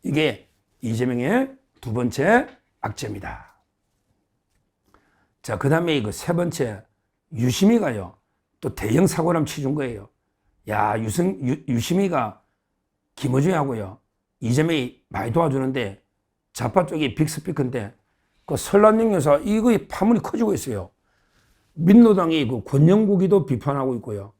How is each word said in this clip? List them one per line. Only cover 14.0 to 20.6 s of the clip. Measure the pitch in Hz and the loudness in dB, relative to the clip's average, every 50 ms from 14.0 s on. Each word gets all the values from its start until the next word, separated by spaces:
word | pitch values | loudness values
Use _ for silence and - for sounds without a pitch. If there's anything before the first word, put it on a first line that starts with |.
| _ _ _ _ _ _ _ _ | _ _ _ _ _ _ _ _
이재명이 | - 113 123 139 156 170 165 147 123 123 - _ _ _ | -4 0 2 2 2 2 0 -2 -2 -6 -10 _ _ _
많이 | - 120 117 117 | -8 -8 -6 -2
도와주는데 | 107 165 170 151 131 135 131 131 131 135 117 98 98 _ _ _ _ _ _ _ _ _ _ _ | 0 0 0 0 0 -2 -2 -2 -4 -4 -6 -6 -8 _ _ _ _ _ _ _ _ _ _ _
좌파 | _ - 120 127 - 190 175 | _ -6 -6 0 0 0 0
쪽이 | - - 156 151 131 104 | 0 -2 -2 -2 -4 0
빅스피커인데 | - 156 - - - - - 156 - 135 127 120 123 104 101 - _ _ _ _ _ _ _ _ _ _ | -2 -2 -2 -2 -8 -8 -8 -4 -4 -4 -4 -4 -6 -8 -8 -14 _ _ _ _ _ _ _ _ _ _
그 | - 117 | -6 -6
설란영 | 110 - - - 202 208 220 220 226 226 226 208 | -6 -4 2 4 6 6 6 6 4 2 2 2
여사 | 175 135 151 143 | 2 4 2 2
이거의 | 143 160 202 208 220 214 247 226 180 - - | 2 2 -2 -2 2 2 2 2 2 0 -6
파문이 | - - 190 220 233 202 | -4 0 2 2 2 2
커지고 | - - - 226 233 214 190 | 0 -4 -4 -2 -2 0 -2
있어요. | 139 | -4